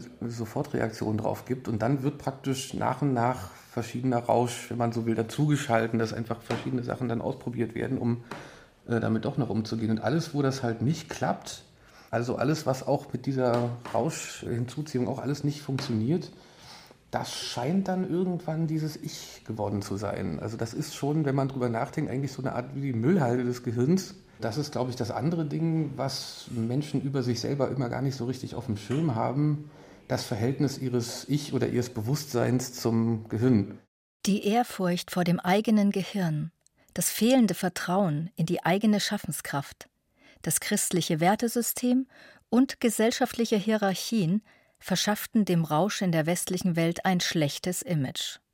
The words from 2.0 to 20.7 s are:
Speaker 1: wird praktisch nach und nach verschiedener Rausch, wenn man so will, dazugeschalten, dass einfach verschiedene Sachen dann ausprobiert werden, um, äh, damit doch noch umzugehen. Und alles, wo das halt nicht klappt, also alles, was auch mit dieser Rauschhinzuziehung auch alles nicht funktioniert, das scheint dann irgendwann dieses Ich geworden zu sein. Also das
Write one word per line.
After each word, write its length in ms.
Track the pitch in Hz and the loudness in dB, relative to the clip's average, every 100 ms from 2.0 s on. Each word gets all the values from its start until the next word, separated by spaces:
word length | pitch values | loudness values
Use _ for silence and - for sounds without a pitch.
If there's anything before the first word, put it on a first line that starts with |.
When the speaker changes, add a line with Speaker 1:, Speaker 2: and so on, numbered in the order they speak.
Speaker 1:
wird 140 | 131 147 | 0 -2
praktisch 560 | - 131 139 131 - | -6 -6 -4 -4 -4
nach 280 | - 110 131 | -2 -2 0
und 100 | 143 | 0
nach 380 | 127 117 101 92 - - | 2 2 0 -6 -16 -8
verschiedener 460 | - 117 120 131 120 | -6 -4 -2 0 0
Rausch, 520 | 117 113 120 - - | 4 4 4 -2 -6
wenn 80 | 117 | -2
man 140 | 120 | 0
so 120 | 117 | 0
will, 120 | 113 113 | 0 0
dazugeschalten, 840 | 110 - 151 147 - 113 113 113 | 0 2 2 2 4 2 4 0
dass 140 | 113 | 0
einfach 280 | 120 113 113 | -2 -4 -6
verschiedene 440 | - 120 131 127 | -4 -4 -2 -4
Sachen 240 | 123 - 123 | -2 -4 -2
dann 120 | 117 | -2
ausprobiert 540 | 107 135 - 120 113 | -2 -4 -6 -4 -2
werden, 240 | 117 117 131 | -2 -2 0
um, 240 | 120 120 - - - - - _ - | 0 -2 -4 -14 -14 -20 -20 _ -2
äh, 140 | 117 | 0
damit 240 | 110 110 | 2 0
doch 120 | 110 143 | 0 -2
noch 140 | 120 | -2
umzugehen. 400 | 104 107 113 107 | -2 -2 -2 0
Und 80 | 110 | 0
alles, 340 | 110 160 - | 2 0 0
wo 100 | 143 | 0
das 200 | 135 135 | 0 0
halt 180 | 120 113 | -2 0
nicht 300 | 117 160 - | 0 0 -4
klappt, 540 | - - - - - - _ - - - | -4 -2 -2 -6 -14 -16 _ -20 -20 -6
also 240 | 113 123 113 | -4 -2 0
alles, 300 | 131 156 - | 2 0 0
was 200 | 131 - | -2 0
auch 260 | 139 - | -2 0
mit 140 | 123 - | -6 -2
dieser 440 | 131 127 120 120 120 - | 2 4 4 2 -4 -4
Rauschhinzuziehung 1160 | 110 127 - - - - 117 123 - 147 127 110 | 0 0 -2 -10 -10 -6 -4 -4 -6 -4 -2 -2
auch 100 | 131 | -2
alles 240 | 120 143 | -4 -2
nicht 200 | 147 143 | -2 -4
funktioniert, 680 | - 135 - 110 113 175 - - - - - - - - - | -6 -6 -2 0 2 0 -2 -16 -20 -20 -20 -20 -20 -20 -6
das 240 | 120 120 | -4 -4
scheint 540 | - - - 127 190 190 | -8 -6 -4 0 0 2
dann 200 | 185 185 | 0 0
irgendwann 580 | 170 180 170 - 160 165 | 0 0 -2 -2 -2 0
dieses 300 | 156 156 156 | 0 -2 -6
Ich 460 | 160 - - - - | -10 -10 -14 -16 -8
geworden 340 | 110 104 104 | -4 -2 -2
zu 160 | 98 98 | -2 -4
sein. 420 | 104 98 95 78 | -4 -4 -4 -4
Also 160 | 107 113 | -6 -4
das 180 | 117 | -6